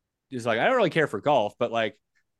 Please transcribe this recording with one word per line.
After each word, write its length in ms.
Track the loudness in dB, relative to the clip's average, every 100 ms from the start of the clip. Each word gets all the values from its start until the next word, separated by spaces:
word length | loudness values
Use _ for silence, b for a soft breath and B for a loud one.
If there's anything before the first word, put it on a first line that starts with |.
| _ _ _
He's 160 | -8 -2
like, 140 | 0
"I 60 | 2
don't 100 | 2
really 140 | 2
care 180 | 2 0
for 140 | -2
golf, 320 | 0 0 0 -2
but, 140 | -4
like, 260 | -2 -2 -6 _ _ _ _